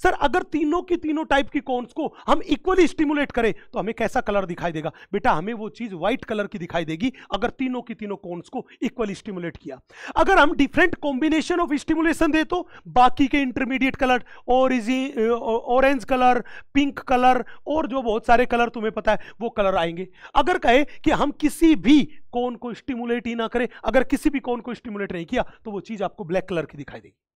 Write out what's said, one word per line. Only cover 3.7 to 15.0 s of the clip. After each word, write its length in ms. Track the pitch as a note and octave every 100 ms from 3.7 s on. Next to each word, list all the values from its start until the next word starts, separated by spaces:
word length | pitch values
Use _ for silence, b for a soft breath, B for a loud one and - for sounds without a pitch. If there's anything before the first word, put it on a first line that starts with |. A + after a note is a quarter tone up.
तो 60 | A#3
हमें 160 | F#3
कैसा 260 | A3+ G#3+ B3+
कलर 260 | A#3 G3+ F#3
दिखाई 260 | F3 E3+
देगा?" 200 | D#3+ D3+ B B
बेटा, 200 | G3+ B3+
हमें 220 | E3 F#3+
वो 140 | A#3 G#3+
चीज 240 | - A3+
व्हाइट 320 | F#3 F#3 B3+
कलर 220 | - G#3+ G3
की 120 | G3+
दिखाई 260 | F3 E3+
देगी 280 | D#3 D#3+ B3+ B B
अगर 160 | F#3+ A3+
तीनों 320 | - C4 B3
की 120 | A#3+
तीनों 220 | A3+ G#3 G3
कोन्स 320 | F3+ F3 -
को 200 | - b b
इक्वली 320 | C4 - G#3+
स्टिमुलेट 420 | F#3 - F#3 E3+ -
किया। 240 | D3+ B2+ _ B B C#4+
अगर 220 | E4 F#4
हम 140 | D4
different 420 | D#4 C#4 C#4 F4 - D4
combination 520 | B3+ D#4 D#4+ - F4
of 120 | E4+
stimulation 600 | C#4 - D#4+ E4 D4 D#4+
दे 120 | D#4
तो 240 | D4+ F4+ E4+ B E3+
बाकी 380 | D#3+ B3 - C#4
के 140 | D4
इंटरमीडिएट 560 | C4+ C4 B3+ C4 C4 -
कलर, 280 | B3+ B3 B B -
ऑरेंज, 720 | B3 C4 B3+ G#3+ C4